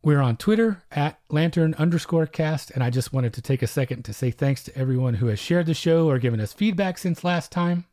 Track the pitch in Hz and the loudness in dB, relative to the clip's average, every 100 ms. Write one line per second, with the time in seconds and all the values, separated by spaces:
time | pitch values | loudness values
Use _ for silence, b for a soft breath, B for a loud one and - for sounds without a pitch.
0 | 151 143 131 113 - 220 226 196 _ 147 | 4 4 4 2 2 2 2 0 _ -2
1 | 147 - _ 147 165 170 160 151 160 170 | -2 -4 _ 0 0 2 0 2 0 0
2 | - 165 156 - 156 156 - 127 123 123 | 0 0 0 -2 -2 -2 -6 -2 0 -2
3 | - 135 120 117 - 135 113 - 127 123 | -2 -2 -2 -4 -4 -2 -2 -2 -4 -6
4 | - 104 127 - 139 135 - 135 131 127 | -8 -4 -4 0 -2 -2 -6 -4 -2 0
5 | 131 110 117 104 - 175 165 156 165 165 | 0 0 0 -2 0 0 2 0 2 4
6 | 160 131 120 113 107 - 208 185 190 175 | 4 2 0 -2 -4 -2 0 0 -2 -2
7 | 180 165 180 175 - - 175 175 - | -4 -2 -2 -2 -2 -2 0 -2 -6